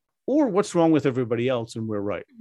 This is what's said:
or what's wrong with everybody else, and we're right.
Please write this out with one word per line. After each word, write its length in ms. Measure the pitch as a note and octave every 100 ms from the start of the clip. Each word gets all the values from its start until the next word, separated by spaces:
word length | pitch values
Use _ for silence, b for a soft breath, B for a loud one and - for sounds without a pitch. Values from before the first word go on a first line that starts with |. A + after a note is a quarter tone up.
| _ _ -
or 220 | C#4 C4+
what's 260 | F#3 F#3+
wrong 180 | F3 E3
with 140 | D#3 C#3
everybody 420 | B2 A#2+ A#2 A#2+
else, 280 | B2 A2+ A#2
and 120 | A2
we're 120 | G#2
right. 260 | G2+ F2+ - A#3